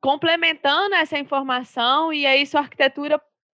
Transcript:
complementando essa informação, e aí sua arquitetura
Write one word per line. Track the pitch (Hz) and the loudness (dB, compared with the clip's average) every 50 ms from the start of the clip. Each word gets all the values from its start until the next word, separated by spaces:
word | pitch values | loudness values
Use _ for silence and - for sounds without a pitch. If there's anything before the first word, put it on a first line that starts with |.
complementando | - 269 285 285 339 330 330 339 330 330 320 311 - 277 285 330 392 403 392 | 0 -2 -2 0 0 0 0 2 0 -2 -2 0 0 0 0 2 0 0 0
essa | 349 311 311 320 285 | 0 0 0 -4 -6
informação, | 285 247 294 277 269 269 254 247 254 - - 269 233 240 262 294 320 320 | -4 -2 -4 -4 -2 -2 -4 -4 -4 -8 -6 -2 0 2 2 2 0 0
e | 311 294 285 | -2 -2 0
aí | 269 269 277 285 | 2 2 2 2
sua | 277 - 294 | 2 0 -2
arquitetura | 285 - - - 277 269 - - 285 294 302 302 _ _ _ _ _ _ | -2 -2 -2 0 0 0 0 -4 -2 -2 -2 -2 _ _ _ _ _ _